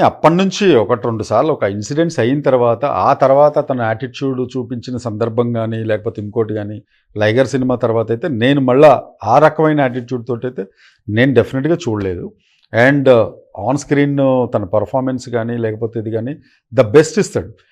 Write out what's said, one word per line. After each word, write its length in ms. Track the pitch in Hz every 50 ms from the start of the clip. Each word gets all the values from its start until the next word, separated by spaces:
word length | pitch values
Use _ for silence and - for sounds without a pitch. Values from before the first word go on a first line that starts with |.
| 165
అప్పటి 280 | 123 - - - 156 165 180
నుంచి 260 | 196 190 - - 208 185 151 113 104
ఒకటి 200 | 90 123 107 113 120
రెండు 160 | 113 107 104 -
సార్లు 220 | 107 113 147 160 139
ఒక 80 | - 117 101 101
ఇన్సిడెంట్స్ 420 | 104 104 - 143 156 165 170 - 127 113
అయిన 160 | 120 139 147 147
తర్వాత, 360 | 143 131 123 120 117 117 - 143 143 110 92 98 120
ఆ 20 | 139 -
తర్వాత 360 | 143 131 135 139 147 147 147 151 139 -
తన 120 | 135 123 117 110
యాటిట్యూడ్ 520 | 113 113 135 120 123 - 139 135 131 127 127 123 -
చూపించిన 420 | 131 120 - 131 117 - 131 127 117 -
సందర్భం 420 | 117 104 107 117 113 110 120 120 120 117
కానీ, 220 | 117 110 110 113 113 110 110
లేకపోతే 280 | 107 101 107 117 - 110 104
ఇంకోటి 280 | 104 101 120 110 107 107 107
కానీ, 180 | 104 104 107 101 - _ _ _ _ _ - 104
లైగర్ 280 | 107 107 107 127 131 113 143
సినిమా 220 | 131 131 127 123 120 127
తర్వాత 260 | 113 113 113 110 - 117
అయితే 140 | 113 180 175 135 107 120
నేను 180 | 135 143 143 131 127
మళ్ళా 220 | 123 135 151 147 123 110 - - - _ - 107 123
ఆ 20 | 143 151
రకమైన 340 | 151 151 - 156 156 151 147 135
యాటిట్యూడ్ 380 | 123 120 127 120 117 131 120 117 123
తోటి 160 | 120 113 123 127
అయితే 160 | 135 190 196 - _ _ _ _ _ _ _
నేను 260 | - 104 113 127 143 127 -
డెఫినెట్గా 380 | - - - 135 135 156 175 175 -
చూడలేదు. 400 | 120 107 104 98 95 90 87 87 214 - _ _ _ _ _ _ _ -
And, 320 | 110 120 139 143 143 135 131 123
uh, 100 | 113 101 - - - _ _ - 95 101
on 100 | 117 139 -
screen 320 | - - 147 139 143 143 143 139 135 135 131 127 120 117 127
తన 100 | 113 101 90 110
పర్ఫార్మెన్స్ 500 | 107 104 - - 135 131 131 131 120 - 123 117
కానీ, 200 | 117 113 117 120 117 113
లేకపోతే 300 | 110 107 107 117 110 110 117 104
ఇది 80 | 110 113
కానీ, 180 | 110 110 131 156 - _ _ _ _ _ _ 113 131
the 60 | 120 104 107
best 200 | 151 156 160 - 214 180
ఇస్తాడు. 280 | - - 110 87 - - _ _ _